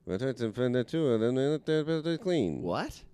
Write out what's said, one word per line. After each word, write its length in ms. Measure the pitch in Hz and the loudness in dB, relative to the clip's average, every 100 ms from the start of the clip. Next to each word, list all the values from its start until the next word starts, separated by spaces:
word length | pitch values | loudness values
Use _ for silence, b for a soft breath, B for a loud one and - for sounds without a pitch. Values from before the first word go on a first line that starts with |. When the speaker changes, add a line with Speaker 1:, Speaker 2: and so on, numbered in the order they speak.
| - | -6
Speaker 1:
But 140 | 95 | -2
it's 200 | 131 120 | -2 -2
in 120 | 117 | -4
front 220 | 120 127 123 | 0 0 0
of 120 | 113 | 0
two 260 | 165 147 | 0 2
and 240 | 113 117 131 | 4 4 2
then 240 | 139 151 - | 2 0 0
they're 520 | 156 151 165 156 160 | 0 0 -2 -2 -2
clean. 440 | 185 170 92 67 | 0 2 2 0
Speaker 2:
What? 420 | 87 107 277 - - | -2 -4 -4 -10 -20